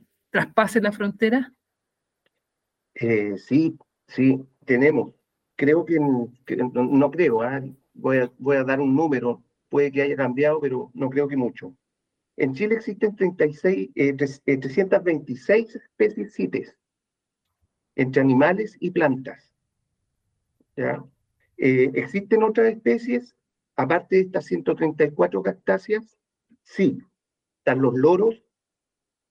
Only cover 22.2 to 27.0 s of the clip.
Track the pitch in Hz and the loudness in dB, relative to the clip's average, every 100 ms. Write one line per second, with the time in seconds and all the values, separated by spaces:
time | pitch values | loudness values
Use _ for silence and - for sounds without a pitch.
22.2 | 202 226 220 220 226 226 233 233 233 240 | 0 2 2 2 2 0 0 0 -2 -6
23.2 | - _ _ _ _ - 135 170 - 190 | -6 _ _ _ _ -4 -2 -2 0 0
24.2 | 185 - - 175 165 156 160 151 147 147 | 0 -4 -4 -4 -2 -2 -2 0 0 0
25.2 | 180 196 190 185 - 190 - 214 226 _ | 0 -2 -4 -4 -4 -4 -4 -6 -6 _
26.2 | _ _ _ _ _ - 190 131 | _ _ _ _ _ -2 0 -2